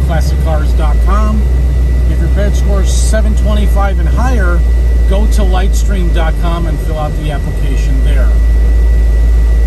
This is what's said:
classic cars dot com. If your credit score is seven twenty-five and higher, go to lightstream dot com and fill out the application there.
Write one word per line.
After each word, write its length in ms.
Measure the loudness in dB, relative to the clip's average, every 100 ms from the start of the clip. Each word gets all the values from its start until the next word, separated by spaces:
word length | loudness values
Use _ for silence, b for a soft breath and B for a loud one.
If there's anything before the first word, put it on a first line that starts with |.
| -2
classic 300 | -2 -2 -2
cars 300 | -2 -2 0
dot 240 | 0 0 0 0
com. 340 | 0 0 0 0 0 0 0 0 0 0
If 80 | 0
your 100 | 0
credit 240 | 0 0 0
score 240 | 0 0
is 100 | 0
seven 420 | 0 0 0 0 0
twenty-five 640 | 0 0 0 0 0 0
and 100 | 0
higher, 480 | 0 0 0 0 0 0 0 0 0 0
go 160 | 0 0
to 160 | 0
lightstream 720 | 0 0 0 0 0 -2 -2
dot 200 | -2 -2 -2
com 240 | -4 -4 -4
and 120 | -4
fill 180 | -4 -4
out 160 | -4 -4
the 120 | -4
application 720 | -6 -6 -4 -4 -2 -2 0
there. 260 | 0 2 2 2 2 2 2 2 2 2 2 2 2 2 2 2